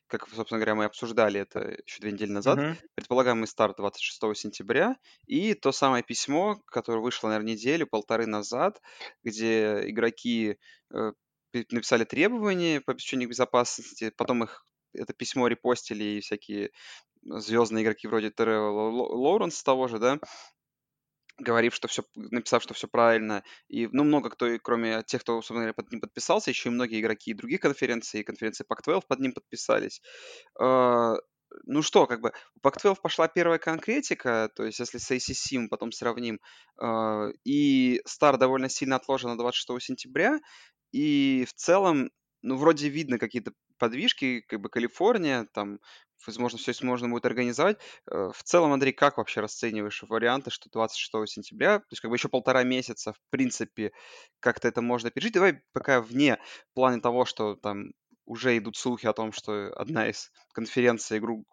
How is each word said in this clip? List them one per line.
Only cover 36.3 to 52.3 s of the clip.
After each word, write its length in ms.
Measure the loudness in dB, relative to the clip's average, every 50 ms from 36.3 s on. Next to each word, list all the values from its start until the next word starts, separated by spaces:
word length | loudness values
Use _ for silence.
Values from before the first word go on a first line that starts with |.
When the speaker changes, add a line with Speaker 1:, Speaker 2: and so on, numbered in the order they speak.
| -6 -8 -10 -16 -20 -20 -20 _ _ -6
Speaker 1:
э, 520 | -4 -2 -2 0 0 0 0 -2 -2 -4 -6 -6 -4
и 580 | -2 2 2 4 4 6 6 4 4 2 0 -2
старт 340 | -6 -2 4 4 6 6 6
довольно 300 | 4 4 4 2 0 -2
сильно 280 | -4 -4 -2 0 0
отложен 340 | 0 0 -2 -2 -2 -2 -4
на 80 | -4 -2
двадцать 180 | -2 -2 -2
шестого 240 | -2 -4 -4 -6 -8
сентября, 580 | -6 -8 -8 -10 -10 -6 -2 0 2 2 2 0 -2 -8 -20 -20 -20 _ _ _ _ _ -4
и 540 | 0 2 2 4 4 4 4 4 2 0 -2
в 60 | -6
целом, 560 | -4 2 4 4 6 6 4 4 2 0 -2 -6 _ _ _ _ _ -6
ну, 140 | -4 -2
вроде 320 | 2 4 4 4 4 2 -4
видно 300 | -4 -4 -2 -2 -2 -2
какие-то 340 | -2 -4 -6 -6 -8 -8 -12 _ _ _ _ _
подвижки, 640 | -2 -2 -2 -2 -2 -2 -2 -2 -2 -2 -2 -4 -6
как 180 | -8 -8 -8
бы 80 | -8 -6
Калифорния, 800 | -4 -2 -2 -2 -2 0 2 2 2 2 2 0 0 -2 -4 -6 -6
там, 260 | -6 -6 -6 -8 -12 _ -20 -20 -20 _ _ _ _ -14
возможно, 320 | -10 -6 -4 -4 -4 -4
всё 140 | -6 -6 -6
это 160 | -6 -4 -2
можно 220 | -2 -2 -2 -2 -2
будет 180 | -2 -2 0
организовать. 520 | 0 0 0 0 0 0 2 2 2 2 0 -4 -18 -20 -20 _ -8
Э, 220 | -4 -4 -4 -4 -6
в 120 | -8 -2
целом, 280 | 2 4 6 6 6 4
Андрей, 200 | 4 2 2 2
как 260 | 4 2 2 2 2
вообще 220 | -2 -4 -2 -4
расцениваешь 640 | -4 -4 -4 -4 -4 -4 -2 -2 -4 -4 -6 -8 -6
варианты, 480 | -4 0 2 2 2 2 0 -2 -6 -10
что 180 | -12 -12 -8
двадцать 280 | -4 -2 -2 -2 -2 -6
шестого 280 | -8 -4 -4 -4 -4
сентября, 540 | -4 -6 -10 -14 -12 -4 0 2 4 4 2
то 60 | 0 _
есть, 100 | -12 -10
как 100 | -6 -4
бы, 60 | -2
ещё 120 | -2 -2
полтора 340 | 0